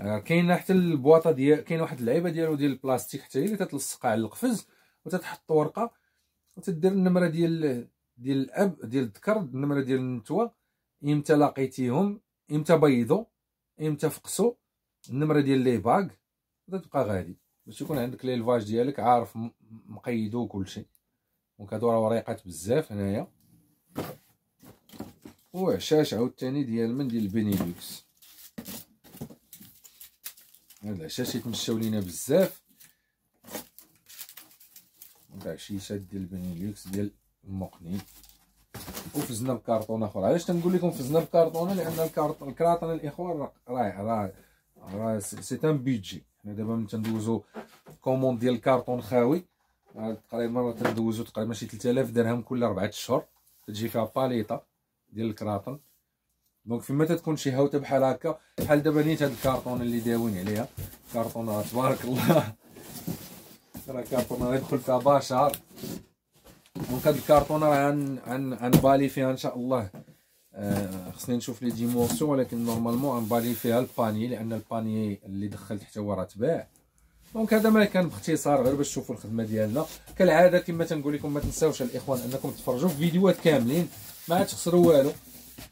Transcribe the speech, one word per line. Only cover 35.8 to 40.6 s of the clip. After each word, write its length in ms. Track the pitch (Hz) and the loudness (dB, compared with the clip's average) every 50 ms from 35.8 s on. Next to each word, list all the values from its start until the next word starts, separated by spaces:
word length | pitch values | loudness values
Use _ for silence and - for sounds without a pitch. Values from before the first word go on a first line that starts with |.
| 98 - 104 101 95 90 | -8 -8 -8 -8 -8 -10
ديال 120 | 101 98 | -10 -10
البينيلوكس 680 | 95 87 95 90 90 90 87 85 95 107 104 - - | -10 -8 -8 -8 -8 -8 -8 -8 -8 -8 -10 -10 -12
ديال 240 | 92 95 101 104 104 - _ _ _ _ _ - | -8 -6 -4 -6 -6 -8 _ _ _ _ _ -16
المقني. 500 | 95 95 95 92 87 - - - 82 92 101 - - - - - - - _ _ _ _ _ _ _ - - - - - - - - - | -10 -8 -8 -8 -8 -12 -14 -12 -10 -8 -8 -10 -12 -20 -20 -20 -20 -20 _ _ _ _ _ _ _ -18 -16 -14 -12 -14 -12 -12 -8 -6
وفزنا 380 | 147 147 - 120 107 123 131 123 | -6 -6 -4 -6 -4 -2 -4 -4
بكارطون 500 | - - - 117 113 113 - 113 110 110 | -4 0 0 0 0 0 -2 -4 -2 -2
اخر. 200 | 101 - 101 92 | -4 -2 0 2
علاش 200 | 110 151 175 - | 2 2 2 2
تنقول 280 | - 180 170 | 0 -2 0